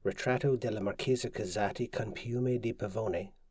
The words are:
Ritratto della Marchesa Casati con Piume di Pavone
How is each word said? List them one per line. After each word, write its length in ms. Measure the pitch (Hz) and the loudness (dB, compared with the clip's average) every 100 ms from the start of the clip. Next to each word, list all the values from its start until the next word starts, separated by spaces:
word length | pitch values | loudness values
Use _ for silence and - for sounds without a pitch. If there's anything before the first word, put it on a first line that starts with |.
| 101 | -2
Ritratto 540 | - 127 127 143 127 | 0 2 2 4 2
della 200 | 117 107 | 0 0
Marchesa 480 | 98 - - 127 120 | -2 0 2 2 0
Casati 640 | - 95 98 101 - 117 | -4 -2 0 0 0 -2
con 200 | 110 110 | -2 -4
Piume 500 | - 120 120 127 123 | -4 -4 0 2 2
di 100 | 113 | 0
Pavone 600 | - 104 104 107 175 98 - - | -2 -2 -2 0 0 -4 -12 -8